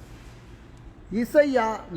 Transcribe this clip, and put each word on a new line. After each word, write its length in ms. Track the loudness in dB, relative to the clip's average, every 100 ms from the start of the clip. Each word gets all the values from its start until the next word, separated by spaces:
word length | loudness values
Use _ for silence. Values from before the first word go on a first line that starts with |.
| -20 -20 -20 -20 -20 -20 -20 -20 -20 -20 -8 -6
இசையா 440 | 2 4 4 4 0 -4 -8